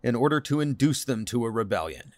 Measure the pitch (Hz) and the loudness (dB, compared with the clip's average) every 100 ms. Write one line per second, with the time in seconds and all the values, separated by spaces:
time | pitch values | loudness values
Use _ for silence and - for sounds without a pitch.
0 | 123 117 143 151 - 143 147 127 143 131 | 0 2 2 2 0 0 0 2 2 2
1 | - 117 107 120 113 113 101 95 80 64 | -2 -4 -2 -2 -2 -2 0 -2 -2 -8
2 | - | -16